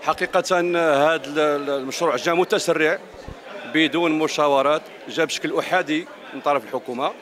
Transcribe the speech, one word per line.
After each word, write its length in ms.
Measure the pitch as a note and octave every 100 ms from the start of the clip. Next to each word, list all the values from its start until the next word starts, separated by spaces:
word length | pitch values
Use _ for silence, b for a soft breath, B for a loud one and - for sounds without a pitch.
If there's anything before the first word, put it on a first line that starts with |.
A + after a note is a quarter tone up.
حقيقة 360 | - D#3 F3+ F#3
هذا 760 | - F3+ F3 E3+ E3 C#3 D3+ E3 D3
ال-، 140 | D3
ال-، 300 | D3+ C#3+ C#3+
المشروع 460 | C#3 C3 B2+ E3 B2
جاء 200 | E3 E3+
متسرع 640 | F3 G3+ - E3 D#3 F#3+ - - - - - - -
بدون 380 | D#3 D#3+ D#3+ E3+
مشاورات، 720 | D#3 D#3 - D3 C#3 C3+ D3+ - - -
جاء 160 | A2+ D#3+
بشكل 340 | - D#3 D3
أحادي 480 | - F3+ D#3 D#3 F3 - -
من 80 | C#3
طرف 220 | D3 C#3+
الحكومة 480 | G#2+ C3 - B2 D3+ A#3